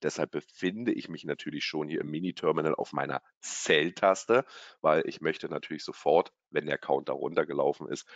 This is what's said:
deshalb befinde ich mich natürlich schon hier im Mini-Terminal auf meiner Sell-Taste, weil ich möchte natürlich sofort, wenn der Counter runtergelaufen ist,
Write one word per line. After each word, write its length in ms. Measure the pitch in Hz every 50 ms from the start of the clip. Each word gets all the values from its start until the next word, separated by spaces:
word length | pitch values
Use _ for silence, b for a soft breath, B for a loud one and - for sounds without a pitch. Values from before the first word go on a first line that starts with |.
deshalb 300 | - 76 - - 76 -
befinde 600 | - 76 - _ _ - 92 90 98 110 123 113
ich 160 | - - - -
mich 160 | 82 - -
natürlich 400 | 78 73 - - - 73 71 -
schon 240 | - - 78 76 76
hier 140 | 78 80
im 100 | - 73
Mini-Terminal 640 | 76 80 90 90 - - 87 80 78 80 78 78 -
auf 160 | - - -
meiner 300 | 76 69 69 69 67 69 - _ _ _
Sell-Taste, 1040 | - - - - - - 87 76 76 90 - - 104 95 95 - - - 117 127 139 B B B B B B B
weil 260 | - 78 76 80 - -
ich 140 | - -
möchte 260 | - 80 78 - - 76
natürlich 380 | 78 71 - - 82 76 -
sofort, 480 | - 73 - - 73 76 87 92 - - _ _ _
wenn 160 | - 78 73
der 120 | 76 71 -
Counter 360 | - - 71 67 69 67 67
runtergelaufen 760 | 69 - 71 85 85 76 - 69 71 69 73 73 - 80 -
ist, 180 | 71 - B B B